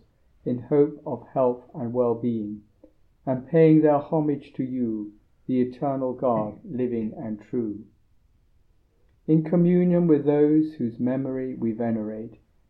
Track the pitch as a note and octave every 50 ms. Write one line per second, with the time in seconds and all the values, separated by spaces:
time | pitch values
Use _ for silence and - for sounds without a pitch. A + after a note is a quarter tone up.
0 | _ _ _ _ _ _ _ _ - - B2 B2 - - D#3 C#3+ D3 D3 D3 -
1 | - D#3 B2+ A#2+ - - - C#3 C3 B2 B2 - - - - D#3+ A#2+ A#2 A#2+ B2
2 | B2 A#2+ A#2 A#2 B2 A#2+ A2+ A2 G#2 G#2 G#2+ G#2+ _ _ _ _ - _ _ _
3 | _ _ _ _ - C#3 C3 B2+ B2+ - E3+ E3 D#3+ D#3+ D#3 D#3 D#3 D3+ D3 C#3+
4 | D3 - E3 D#3 D3+ D3 C#3+ C#3+ - - - - C3 B2+ B2+ B2+ B2 A2 A2 G#2+
5 | G#2 G#2 - _ _ _ _ _ - - B2+ B2+ B2 B2 B2+ - D3 C#3 C3+ C3+
6 | C3 B2+ B2 B2 C#3 B2+ A#2 G#2+ G#2+ G#2 G#2 - - - C3 B2 B2+ A#2 A#2 A2+
7 | A2 A2 - E3+ B2+ A2 G#2+ G#2 - - - B2 A2+ G#2+ G2+ G#2+ - - _ _
8 | _ _ _ _ _ _ _ _ _ _ _ _ _ _ _ _ _ _ _ _
9 | _ _ _ _ - - D#3 D#3+ D#3 D#3+ F3+ F3 E3+ F3 F3+ F3+ F3+ F3+ F3 F3
10 | F3 E3+ D3+ C#3 C3+ D3 D3 D3 D3+ D3+ D#3 D#3 D#3 - - - B2 A2+ A2+ -
11 | B2 B2 C3 C3+ C3+ C3 C3 C3 C3 C3 B2+ - A#2 A2+ G#2+ A#2 A#2 A#2 A2+ A2
12 | G#2+ G#2+ A2 A2 A2+ A#2 - _ _ _ _ _ _